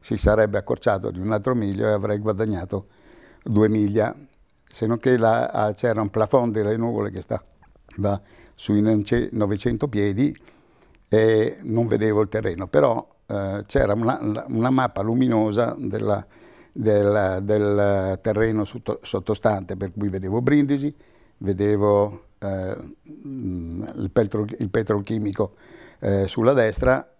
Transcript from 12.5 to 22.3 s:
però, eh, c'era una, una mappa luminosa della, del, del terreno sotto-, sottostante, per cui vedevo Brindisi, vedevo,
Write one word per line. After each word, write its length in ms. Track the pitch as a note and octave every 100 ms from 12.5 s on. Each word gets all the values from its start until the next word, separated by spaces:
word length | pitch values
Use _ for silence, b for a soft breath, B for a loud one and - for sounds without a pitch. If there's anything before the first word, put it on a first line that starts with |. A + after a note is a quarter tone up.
| E2+ F#2
però, 400 | - D2 A#2 - _ _
eh, 380 | G#2 G2 G2+ G2+
c'era 260 | C#3 A#2
una, 500 | G#2 A#2 C3+ G#2+ G#2+ -
una 220 | A#2+ A#2+
mappa 320 | C3 B2+ -
luminosa 720 | G2+ A#2+ B2+ A2+ A2 G#2 A#2 -
della, 480 | B2 G#2+ G#2+ G2+ - B B B B
del, 680 | - A2 G#2 G2+ G#2 F#2+ F#2
del 760 | G2+ G#2+ G#2 G2+ G2+ G2 F#2+ F#2+
terreno 420 | - G#2 A2+ A2
sotto-, 360 | G2+ A#2 - -
sottostante, 720 | - G2+ F#2 G#2+ A2 G#2 F2+ F#2+
per 160 | F#2+
cui 160 | F2+ G#2+
vedevo 320 | F#2+ F#2+ A2
Brindisi, 540 | B2 C#3+ C#3+ C#3+ C#3+ C#3+ b b b b
vedevo, 840 | F#2+ F#2+ G#2 G#2 G#2 G2+ G2+ F2+ -